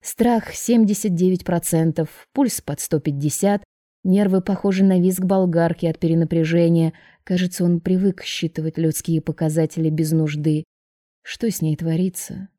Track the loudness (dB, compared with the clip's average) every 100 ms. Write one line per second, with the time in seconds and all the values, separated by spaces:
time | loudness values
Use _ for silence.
0 | -14 -2 2 2 -2 -10 0 4 4 2
1 | -2 0 2 0 -2 -4 0 0 0 0
2 | -4 -6 -10 -2 -2 -2 -8 -10 -4 -2
3 | -2 -2 -4 -2 0 0 -4 _ _ _
4 | 0 2 4 2 0 -2 0 2 4 4
5 | 2 0 0 2 2 2 0 0 -4 0
6 | 0 2 2 0 2 4 4 4 2 -2
7 | -20 _ -4 -2 -2 -2 0 0 0 0
8 | 0 -2 -8 -6 -6 -4 -6 -2 -2 -2
9 | -2 -2 -2 -2 -2 0 -2 0 -2 0
10 | 0 0 0 -2 -2 -2 -4 _ _ _
11 | _ _ -18 -6 -4 -2 -2 -2 -2 0
12 | -2 -4 -12 -12 -14